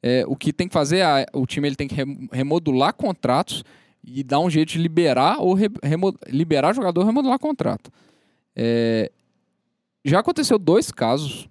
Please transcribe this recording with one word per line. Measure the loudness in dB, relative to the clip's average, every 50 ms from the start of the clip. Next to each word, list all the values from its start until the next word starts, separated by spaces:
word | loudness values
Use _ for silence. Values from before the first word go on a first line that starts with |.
é, | 0 2 0 0 0 -2
o | -4
que | -2 -2 -4
tem | -2 -2 -6 -2
que | 0
fazer, | -2 0 2 2 2
é, | 2 4 2 2 0 -2 -4
o | -4 -4 -4
time | -4 -4 -4 -4
ele | -4 -4
tem | -8 -6
que | -4
rem-, | -6 -6 -6 -8 -12 -14 -10 -6
remodular | -4 -2 0 -2 -2 0 0 2 2 2 2 0
contratos | _ -4 -4 -4 _ 0 0 2 2 0 -2 -6 -12 -12 _ -20 -20 _ _ _ _ -20
e | -12 -10 -10
dar | -6 -2 0 0
um | 2 2
jeito | 2 2 0 0 -2
de | -2
liberar | -2 0 2 2 2 4 4 4 4 2 2 2
ou | 2 2 2
re-, | 2 2 0 -2 -4
remo-, | -2 -2 -2 0 0 -2 -2 -4 -12 -6
liberar | -2 -2 0 2 2 2 4 2 2
jogador | 2 0 0 0 2
ou | 2 2
remodular | 2 2 2 2 0 0
contrato. | -2 -4 -4 -2 -2 -4 -4 -6 _ -18 _ _ _ _ _ _ _ _ _ _ _ _ _
É, | -4 -2 0 0 2 2 2 0 0 -2 -4 _ _ _ _ _ _ _ _ _ _ _ _ _ _ _ _ _ _ _
já | 2 2 2
aconteceu | 2 0 -2 -2 0 2 2 2
dois | 2 2 2 2 2 -2
casos | -4 -2 0 0 0 0 -2 -6 -10 -12 -14 -20